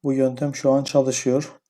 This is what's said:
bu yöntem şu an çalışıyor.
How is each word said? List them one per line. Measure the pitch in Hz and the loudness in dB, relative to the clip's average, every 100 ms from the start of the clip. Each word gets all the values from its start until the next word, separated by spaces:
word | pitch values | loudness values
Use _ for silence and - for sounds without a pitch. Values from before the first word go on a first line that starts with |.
bu | 143 | -2
yöntem | 135 131 123 147 135 | 0 0 0 -6 -2
şu | 139 | 2
an | 135 | 2
çalışıyor. | 135 143 131 123 - 127 156 - | 2 0 0 0 0 0 -2 -16